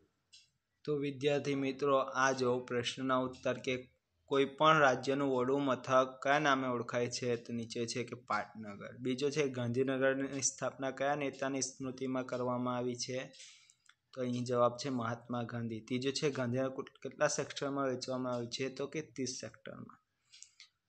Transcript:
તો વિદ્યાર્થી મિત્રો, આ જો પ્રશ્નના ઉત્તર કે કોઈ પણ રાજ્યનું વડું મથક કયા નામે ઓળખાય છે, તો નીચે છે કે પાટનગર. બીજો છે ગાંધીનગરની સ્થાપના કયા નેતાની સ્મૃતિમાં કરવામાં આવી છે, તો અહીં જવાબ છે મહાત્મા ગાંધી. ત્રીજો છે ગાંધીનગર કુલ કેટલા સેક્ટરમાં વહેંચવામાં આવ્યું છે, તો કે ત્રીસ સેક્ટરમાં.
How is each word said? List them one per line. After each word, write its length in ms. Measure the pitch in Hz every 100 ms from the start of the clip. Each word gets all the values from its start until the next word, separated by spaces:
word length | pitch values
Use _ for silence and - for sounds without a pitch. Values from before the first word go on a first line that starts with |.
| _ _ _ - _ _ _ _
તો 120 | - 147
વિદ્યાર્થી 600 | 143 135 143 143 139 139
મિત્રો, 420 | 135 131 143 135
આ 340 | 131 127 135
જો 280 | 131 123 127
પ્રશ્નના 580 | 127 123 123 - 131 131
ઉત્તર 420 | 127 127 131 123
કે 300 | - 127 127 _ _ _ -
કોઈ 200 | 139 135
પણ 340 | - 156 156
રાજ્યનું 580 | 143 127 127 135 143 127
વડું 260 | 123 139
મથક 560 | 139 123 123 131 131 -
કયા 160 | 135 143
નામે 280 | 151 135 131
ઓળખાય 400 | 123 117 123 123
છે, 280 | 120 123 120
તો 180 | 120
નીચે 340 | 120 117 120 117
છે 160 | 127
કે 120 | 120 -
પાટનગર. 800 | - 104 101 110 107 101 107 117
બીજો 320 | 127 127 143
છે 180 | 139 143
ગાંધીનગરની 960 | 123 120 120 131 131 135 135 139 135
સ્થાપના 500 | 131 - 127 - 135
કયા 240 | 131 135 147
નેતાની 460 | 139 135 135 135
સ્મૃતિમાં 640 | 127 - 131 123 131 131 127
કરવામાં 520 | 123 123 123 127 123
આવી 180 | 123 120
છે, 380 | - 127 151 - - - - _ _ _ _
તો 80 | -
અહીં 240 | 123 123 123
જવાબ 320 | 123 120 120
છે 120 | 143
મહાત્મા 540 | 127 113 117 - 123
ગાંધી. 360 | 113 120 117 110
ત્રીજો 320 | 110 127 135
છે 200 | 135 156
ગાંધીનગર 380 | 131 123 123 131
કુલ 160 | 131 131 -
કેટલા 260 | 131 - 147
સેક્ટરમાં 580 | - 135 - 143 139 135
વહેંચવામાં 480 | 127 127 127 127
આવ્યું 180 | 123 117
છે, 180 | - 135
તો 180 | 131 139
કે 140 | 160
ત્રીસ 360 | 151 - 127 -
સેક્ટરમાં. 560 | - - - - - - _ _ _ - - - - _